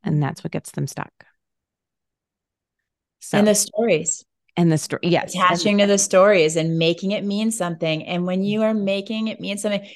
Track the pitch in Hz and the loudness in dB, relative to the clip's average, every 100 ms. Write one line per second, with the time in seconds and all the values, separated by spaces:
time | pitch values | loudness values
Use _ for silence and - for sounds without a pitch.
0 | - 151 139 - 165 156 - - 139 - | -4 -2 -2 -6 -8 -10 -10 -8 -8 -8
1 | - _ _ _ _ _ _ _ _ _ | -14 _ _ _ _ _ _ _ _ _
2 | _ _ _ _ _ _ _ _ _ _ | _ _ _ _ _ _ _ _ _ _
3 | _ _ - 202 214 202 - - 233 160 | _ _ -2 2 4 2 0 -2 0 0
4 | 165 - - _ _ - 170 156 - - | 0 -8 -12 _ _ 2 4 2 0 -4
5 | 170 165 - 180 185 175 208 202 202 202 | 0 0 0 0 2 2 2 2 4 2
6 | - 190 196 196 156 165 160 165 165 175 | 4 4 6 6 4 2 0 2 0 0
7 | 190 202 202 202 220 226 175 165 160 156 | -4 -4 -4 -2 -2 -2 -6 -4 -4 -4
8 | - 175 175 185 196 214 220 220 196 196 | -4 -4 -2 -2 -2 0 0 0 -2 -4
9 | 196 220 220 - 185 202 208 202 202 | -4 -6 -6 -6 -8 -6 -4 -4 -8